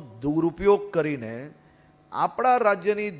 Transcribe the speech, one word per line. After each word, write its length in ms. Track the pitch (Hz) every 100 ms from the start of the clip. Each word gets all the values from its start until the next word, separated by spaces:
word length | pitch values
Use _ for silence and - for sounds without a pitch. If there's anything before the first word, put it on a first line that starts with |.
| 135 110
દુરુપયોગ 640 | 143 156 165 170 202 202 202
કરીને 400 | 170 151 135 113 117 147 - _ _ _ _ _
આપણા 460 | 123 175 - 254 247
રાજ્યની 500 | 220 196 190 208 208